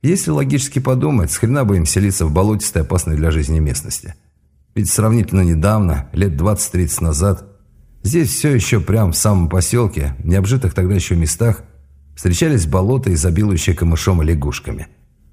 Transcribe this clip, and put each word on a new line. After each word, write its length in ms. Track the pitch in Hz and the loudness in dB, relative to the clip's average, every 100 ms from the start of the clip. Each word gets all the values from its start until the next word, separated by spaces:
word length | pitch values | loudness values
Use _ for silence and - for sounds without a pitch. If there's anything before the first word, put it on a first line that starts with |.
Если 280 | 135 185 - | 0 0 0
логически 480 | 151 139 139 - - | -2 0 0 -2 -4
подумать, 500 | 127 127 147 135 87 | 0 0 2 0 0
с 60 | - | 0
хрена 280 | 113 143 | 0 2
бы 120 | 120 98 | 2 2
им 100 | 78 | 2
селиться 400 | - 101 95 82 | 2 0 0 0
в 60 | |
болотистой, 500 | 76 98 107 - 90 | 2 2 0 -2 -4
опасной 320 | 73 90 - | -2 -2 -2
для 160 | 76 82 | -2 0
жизни 300 | 80 69 78 | 0 0 0
местности. 560 | 76 65 - - 87 - _ _ _ _ _ | 0 -4 -8 -12 -12 -18 _ _ _ _ _
Ведь 160 | - 95 | -6 -2
сравнительно 520 | - 110 113 101 95 | 0 2 2 2 2
недавно, 680 | 90 82 92 107 92 71 - | 2 2 2 2 0 -2 -4
лет 240 | - 98 71 | -2 -2 0
двадцать-тридцать 640 | 90 104 - 90 85 - | 0 0 -2 -2 -2 -2
назад, 460 | 85 73 98 98 - - _ _ - - | -2 0 0 0 -6 -20 _ _ -20 -8
здесь 280 | - 151 151 | -2 0 0
все 180 | - 151 | -2 0
еще 280 | 131 - 110 | 0 0 -2
прям 320 | 82 107 101 | 2 0 2
в 40 | 80 | 0
самом 320 | 107 98 82 | 2 2 2
поселке, 680 | 92 - 120 110 - 71 67 | 0 0 0 0 -2 -6 -4
необжитых 500 | - 92 95 127 98 | 0 0 2 0 0
тогда 220 | - 92 98 | 0 0 0
еще 180 | - | 0
местах, 480 | 85 80 - 113 107 - - - - - - | 0 0 0 0 -2 -6 -20 -20 -20 -20 -6
встречались 500 | 92 87 165 135 80 | -2 0 2 2 2
болота, 480 | 92 95 131 - | 0 2 0 0
изобилующие 640 | 85 87 82 107 90 - 85 | 0 0 2 2 0 0 0
камышом 440 | 85 80 - 92 | 2 0 2 2
и 40 | |
лягушками. 640 | 78 82 71 - - - 78 _ _ _ _ | 2 0 -2 -6 -10 -10 -12 _ _ _ _